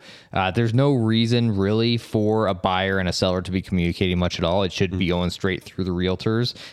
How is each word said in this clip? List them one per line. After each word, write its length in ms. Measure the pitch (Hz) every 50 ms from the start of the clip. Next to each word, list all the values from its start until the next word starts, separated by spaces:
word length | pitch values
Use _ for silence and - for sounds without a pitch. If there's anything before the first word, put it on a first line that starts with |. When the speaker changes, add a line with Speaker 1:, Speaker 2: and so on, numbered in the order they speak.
| - - - - - - -
Speaker 1:
uh, 180 | 95 95 92
there's 220 | 90 117 117 113 110
no 200 | 127 139 143 143
reason 640 | 123 113 110 110 113 117 113 120 120 117 117 104
really 420 | 98 98 98 107 113 117 120 117 113
for 500 | - - - 110 104 107 107 110 110 95
a 60 | 98
buyer 440 | 87 - 95 92 92 95 98 98 95
and 80 | 92 90
a 60 | 85
seller 280 | - 98 92 90 92
to 100 | 87 92
be 100 | 92 95
communicating 560 | - - 95 90 85 85 85 - 98 90 90 87
much 220 | 90 85 - -
at 60 | 85
all. 180 | 82 87 101 98
It 80 | 90
should 200 | - - 101 90
be 140 | 95 92 95
Speaker 2:
Mm-hmm. 40 | 82
Speaker 1:
going 200 | 87 90 90 87
straight 340 | - - - 98 92 - -
through 200 | - - - 95
the 80 | 92
realtors. 640 | 87 87 90 92 92 - - 110 110 113 123 123 - - - -